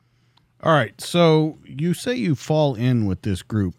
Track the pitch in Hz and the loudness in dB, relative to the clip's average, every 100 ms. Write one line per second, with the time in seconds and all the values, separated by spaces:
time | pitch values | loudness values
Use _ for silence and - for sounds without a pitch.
0 | _ _ _ _ _ _ - 147 110 - | _ _ _ _ _ _ 0 2 0 -6
1 | - 175 170 156 156 139 - 131 170 170 | -4 2 4 4 2 -4 -14 -6 -4 -4
2 | 254 254 196 143 - 156 147 110 123 123 | -4 -4 -2 -2 -2 0 0 0 0 0
3 | 104 90 107 92 - 107 95 | 0 -2 -4 -6 -4 -2 -2